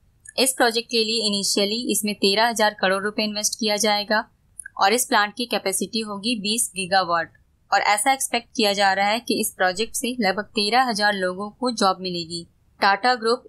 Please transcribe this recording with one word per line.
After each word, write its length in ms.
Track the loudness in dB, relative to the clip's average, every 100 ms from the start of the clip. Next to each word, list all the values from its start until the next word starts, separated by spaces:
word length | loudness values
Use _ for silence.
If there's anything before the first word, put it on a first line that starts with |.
| _ _ -10 -2
इस 140 | -2
प्रोजेक्ट 380 | 2 0 0 -2
के 140 | -2
लिए 220 | 0 0 0
इनिशियली 600 | 0 0 0 0 -2 -2
इसमें 220 | -2 -2
तेरह 340 | 0 2 4 2
हजार 280 | 2 0 2
करोड़ 240 | 0 0
रुपए 200 | -2 -4
इन्वेस्ट 360 | -4 -2 -4 -2
किया 160 | -2 2
जाएगा 520 | 2 0 0 -2 -2 _ _ -20 -16 0
और 120 | 2
इस 120 | 2
प्लांट 280 | 2 2 0 -2
की 80 | -4
कैपेसिटी 540 | -2 -2 -4 -4 -4
होगी 340 | -6 -6 -4 -4
बीस 300 | -2 -2 -4
गीगावाट 580 | -6 0 0 2 -2 -2 _ _ _ _
और 100 | 2
ऐसा 320 | 2 2 2
एक्सपेक्ट 360 | 0 -2 -4 -4 0
किया 160 | 0
जा 200 | 2 2
रहा 140 | 2 0
है 140 | 0
कि 200 | -2 -2
इस 100 | -2 0
प्रोजेक्ट 380 | 0 0 -4
से 200 | -4 -4 -2
लगभग 240 | -2 -2 -4
तेरह 280 | -2 2 2
हजार 320 | 2 2 0
लोगों 340 | 0 -2 -4 -8
को 200 | -4 -4
जॉब 260 | 2 2 2
मिलेगी। 460 | -4 -6 -8 -10 -12 _ _ _
टाटा 340 | 2 4 2
ग्रुप 300 | 2 0 -2